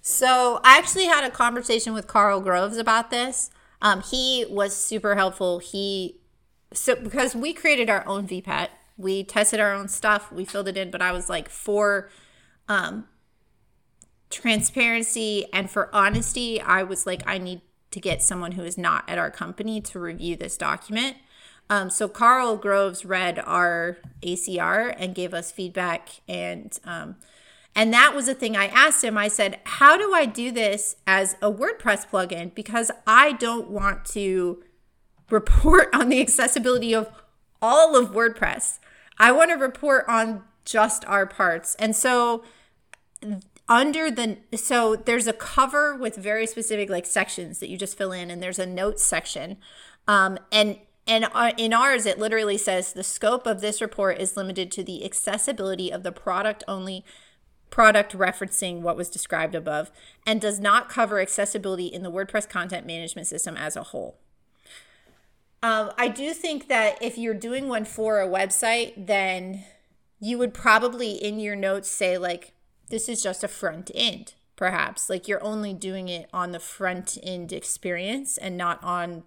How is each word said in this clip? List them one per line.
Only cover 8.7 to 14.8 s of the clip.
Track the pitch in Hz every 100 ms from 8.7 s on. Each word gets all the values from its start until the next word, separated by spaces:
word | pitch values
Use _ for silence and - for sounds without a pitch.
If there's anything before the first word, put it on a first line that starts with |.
| - _ -
we | 190 190
tested | 190 - 214 220
our | 208
own | 202 196
stuff, | - 220 208 208
we | - 190
filled | 202 196
it | 190
in, | 185
but | 180
I | 180
was | 180 180
like, | 175 151
for, | - - 208 208 202 190 - _ _ _ _ -
um, | 202 165 202 - _ _ _ _ _ _ _ _ _ _ _ _
transparency | - 240 214 220 -